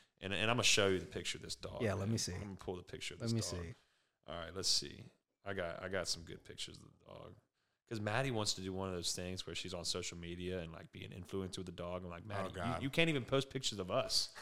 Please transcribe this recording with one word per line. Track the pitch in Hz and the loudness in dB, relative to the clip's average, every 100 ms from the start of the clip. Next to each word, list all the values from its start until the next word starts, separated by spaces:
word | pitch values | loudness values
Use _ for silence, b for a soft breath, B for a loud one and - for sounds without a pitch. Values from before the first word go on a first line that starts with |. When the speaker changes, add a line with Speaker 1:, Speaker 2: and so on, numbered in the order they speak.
| b b | b b
Speaker 1:
And, | 95 | -2
and | 90 110 | 2 4
I'm | 123 | 6
gonna | |
show | 101 - 98 | 8 8 8
you | 92 | 6
the | 82 | 2
picture | - 87 - | -4 -4 -4
of | |
this | - | -6
dog, | - 95 98 | -6 -6 0
Speaker 2:
Yeah, | 113 | 2
let | 95 | 2
Speaker 1:
man. | 101 | 2
Speaker 2:
me | 110 | 2
see. | - | 0
Speaker 1:
I'm | 90 | -2
gonna | 101 92 | -6 -6
pull | - 90 | -6 -6
the | |
picture | - - - | -6 -8 -8
of | 82 | -4
Speaker 2:
Let | 117 | -2
Speaker 1:
this | 113 - | 0 0
Speaker 2:
me | 90 | -2
Speaker 1:
dog. | |
Speaker 2:
see. | 82 - _ _ _ _ - | -6 -10 _ _ _ _ -10
Speaker 1:
All | 85 | -8
right, | 82 | -6
let's | 92 85 | -2 4
see. | - 71 - - _ _ _ 98 | 4 2 -10 -16 _ _ _ -6
I | |
got, | 95 85 - | -2 -2 -2
I | 92 | -2
got | 95 82 | 0 0
some | - | -2
good | 85 - | -4 -12
pictures | - - - - | -12 -8 -8 -10
of | |
the | - - - | -18 -20 -18
dog. | - - - _ _ _ _ - | -14 -14 -16 _ _ _ _ -6
'Cause | 113 | -2
Maddie | 104 113 139 | 2 2 2
wants | 110 101 | 2 2
to | - | 0
do | 95 | 0
one | 92 95 | -2 -2
of | |
those | 90 85 | 0 -2
things | - 90 92 - | -2 -4 -4 -4
where | |
she's | 85 92 | -4 -4
on | 92 82 | -4 -2
social | 92 87 87 | -2 -2 -6
media | 85 87 90 92 | -8 -6 -2 -2
and, | 82 | -4
like, | 82 - | -10 -12
be | 95 98 | -12 -10
an | |
influencer | - 85 98 92 98 | -10 -4 -2 -2 -4
with | 87 | -6
the | |
dog. | 87 87 90 | -6 -4 -4
I'm | 90 | -4
like, | 85 104 | -8 -6
Speaker 3:
Oh, | |
Speaker 1:
"Maddie, | 101 95 | -4 -4
you, | |
Speaker 3:
God. | 90 87 82 | -2 0 0
Speaker 1:
you | 135 | 2
can't | 165 165 | 4 6
even | 143 | 4
post | 113 135 - | 4 2 2
pictures | 135 - 101 | 0 -2 0
of | 92 | 0
us. | 120 - - - - | 2 4 4 2 2